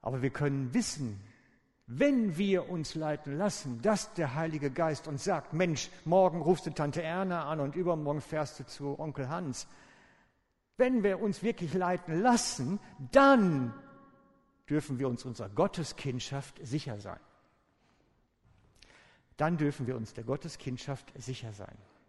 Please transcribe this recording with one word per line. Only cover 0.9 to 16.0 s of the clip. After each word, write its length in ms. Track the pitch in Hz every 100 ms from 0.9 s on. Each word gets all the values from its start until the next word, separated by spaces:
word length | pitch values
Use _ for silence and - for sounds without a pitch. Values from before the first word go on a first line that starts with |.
| - 127 101 104 - _ _ _ _ -
wenn 500 | 123 277 269 214 156
wir 320 | 202 185 143
uns 260 | 175 151
leiten 440 | 160 156 147 - 143
lassen, 420 | 202 - 139 117
dass 300 | 196 208 -
der 200 | - 151
Heilige 360 | 135 165 156 143
Geist 360 | 131 165 147 -
uns 180 | 139
sagt, 280 | 185 170 -
"Mensch, 380 | 151 180 147 - -
morgen 380 | - 180 185 165
rufst 240 | 151 180 -
du 40 |
Tante 320 | 156 147 143
Erna 460 | 160 175 190 175 147
an 120 | 156
und 160 | 139 175
übermorgen 440 | 180 165 147 147
fährst 380 | - 156 151 -
du 80 | 135
zu 320 | - 143 143
Onkel 300 | 156 143 127
Hans." 400 | 165 170 123 - - - - - _ _ _ _ _ _ -
Wenn 260 | 254 254
wir 160 | 202 185
uns 220 | 208 -
wirklich 300 | 214 - 170
leiten 480 | 175 180 180 175 160
lassen, 600 | 233 240 - - 131 202 - - 131
dann 600 | 277 277 269 190 147 123 - - - - - - _ _ _ -
dürfen 300 | 151 143 127
wir 100 | 131
uns 160 | 120
unserer 240 | 127 117 98
Gotteskindschaft 1080 | 104 190 - 151 -